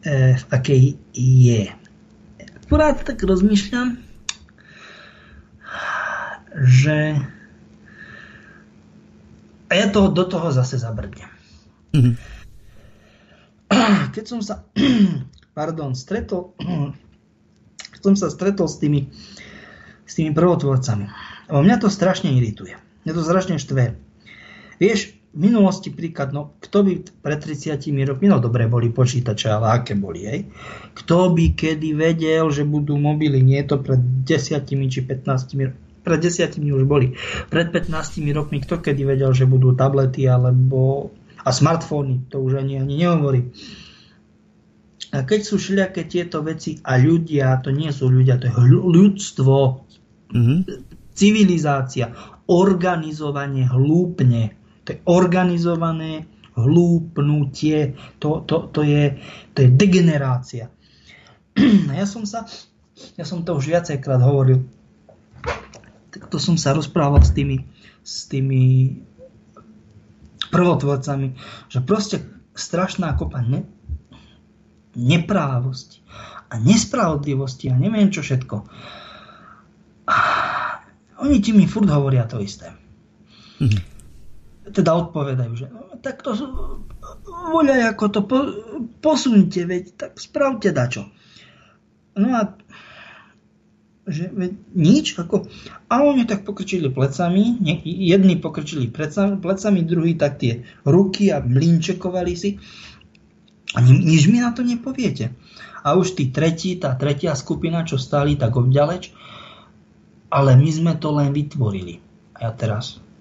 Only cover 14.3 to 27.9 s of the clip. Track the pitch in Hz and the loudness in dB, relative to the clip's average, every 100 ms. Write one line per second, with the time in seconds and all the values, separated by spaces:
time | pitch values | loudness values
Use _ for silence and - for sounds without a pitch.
14.3 | 240 202 208 - - 269 240 196 147 127 | -10 -8 -10 -8 0 2 4 2 2 -8
15.3 | - _ - 156 160 143 127 - 214 233 | -16 _ -8 -8 -6 -6 -8 -6 -8 -6
16.3 | 185 175 _ - 170 143 - _ _ _ | -8 -8 _ -8 -4 -6 -8 _ _ _
17.3 | _ _ _ _ _ - - 196 196 170 | _ _ _ _ _ -20 -4 0 0 0
18.3 | - 190 202 160 - 151 147 127 - - | -4 -4 -2 -4 -2 -2 -2 -4 -14 -20
19.3 | - - - - - - - - - 156 | -20 -20 -20 -20 -20 -20 -20 -12 -6 -2
20.3 | 151 180 170 143 131 127 104 101 - - | 2 2 2 0 -2 -2 -6 -6 -12 -20
21.3 | - - 147 165 240 214 - 180 185 170 | -20 -4 2 4 4 0 0 0 0 0
22.3 | 127 117 104 - - _ _ - 165 160 | 0 0 -4 -14 -20 _ _ -8 -4 0
23.3 | 185 185 156 - 135 117 - - _ - | 0 0 -6 -4 -2 -2 -4 -16 _ -20
24.3 | - - - - - 196 214 - - _ | -20 -20 -20 -20 0 0 2 -4 -14 _
25.3 | 151 190 233 196 185 - 131 165 165 139 | 0 2 4 4 2 -8 -10 -10 -6 -6
26.3 | 143 147 _ - 202 196 170 - _ 147 | -6 -10 _ -4 0 2 0 -8 _ -6
27.3 | 151 156 143 - 147 156 | -6 -6 -10 -8 -8 -4